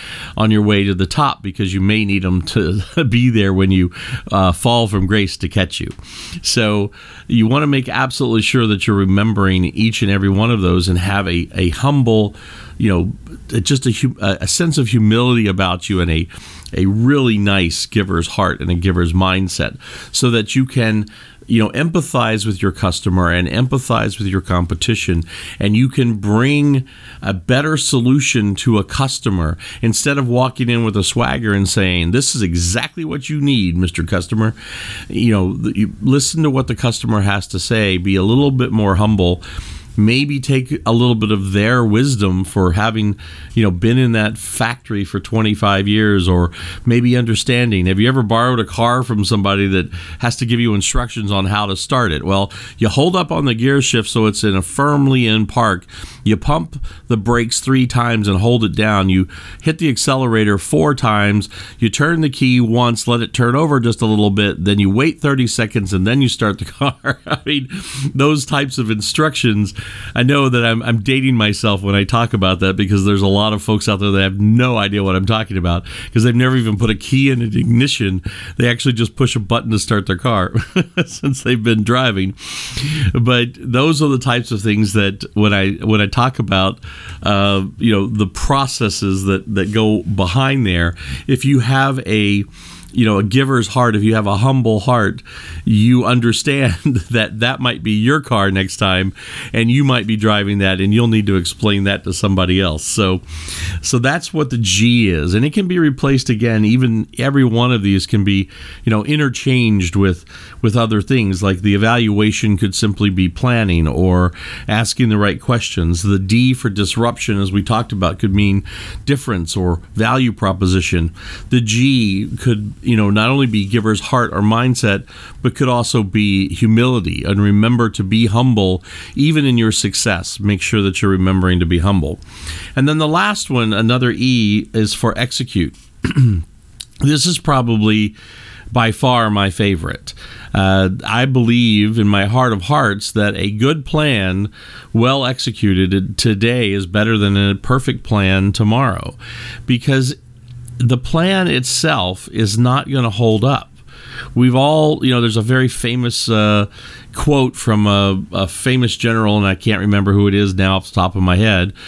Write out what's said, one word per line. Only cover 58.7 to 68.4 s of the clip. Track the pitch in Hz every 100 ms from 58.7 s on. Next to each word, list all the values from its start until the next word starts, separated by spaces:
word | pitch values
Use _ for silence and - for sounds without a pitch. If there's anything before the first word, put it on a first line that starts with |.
| -
down. | 107 104 95
You | 92 90 - - -
hit | - 160
the | 165
accelerator | 127 - 135 127 113 107 98
four | - 151 156
times. | 143 120 107 104 104 98 - - -
You | 117
turn | - 147 170
the | 156
key | 131 135 123
once, | 117 117 120 117 -
let | 120
it | 117
turn | - 123 127
over | 160 143
just | 117 113
a | 113
little | 107 104
bit. | 98 104 -
Then | 90 101
you | 98
wait | 101 151 -
thirty | 147 139 120
seconds, | - 110 110 95
and | 98 95
then | 131
you | 131
start | - 107 98
the | -
<laughs> | -
car. | 139 127 - - -
I | - -
mean, | 147 127 190 - 135 135
those | - 143 151